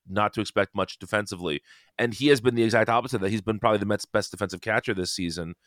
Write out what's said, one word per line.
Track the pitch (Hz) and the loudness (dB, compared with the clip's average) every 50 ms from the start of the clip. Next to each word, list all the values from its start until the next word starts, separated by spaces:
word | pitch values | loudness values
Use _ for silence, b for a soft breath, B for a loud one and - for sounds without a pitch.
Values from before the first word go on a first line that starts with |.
| _ | _
not | 92 92 104 104 104 - | -4 0 0 0 0 0
to | 110 | -4
expect | 101 - - 104 98 - _ | -6 -2 0 0 0 0 _
much | 98 95 - - - | -2 -4 -4 -4 -12
defensively. | 95 - 110 104 104 - 101 87 90 82 73 71 b b b b b b b | -8 -4 -2 -2 -2 -4 -8 -6 -4 -4 -4 -4 b b b b b b b
And | - 120 120 107 | -2 -2 -2 0
he | 117 135 | 2 4
has | 147 143 120 | 4 4 6
been | 113 123 120 | 4 2 4
the | 117 113 | 4 2
exact | 113 113 113 110 117 | 4 4 4 4 4
opposite | 113 120 117 127 131 | 2 0 0 -2 -4
of | 104 | -2
that. | 95 98 | -2 0
He's | 110 107 | -2 -2
been | 92 110 110 | -2 -2 -4
probably | 101 - 113 110 101 | 0 2 2 2 2
the | 101 | 2
Mets' | 101 104 101 - | 0 -2 -4 -4
best | - - 107 98 - | -2 -2 -2 -2 -2
defensive | - 92 104 87 92 87 | -6 -6 -6 -6 -6 -6
catcher | - 110 107 120 - 123 107 | -4 -2 -2 0 0 -2 -2
this | 92 90 - | -2 -4 -4
season. | - - 90 85 80 87 85 82 85 - _ | -4 -4 -4 -4 -4 -6 -8 -10 -12 -16 _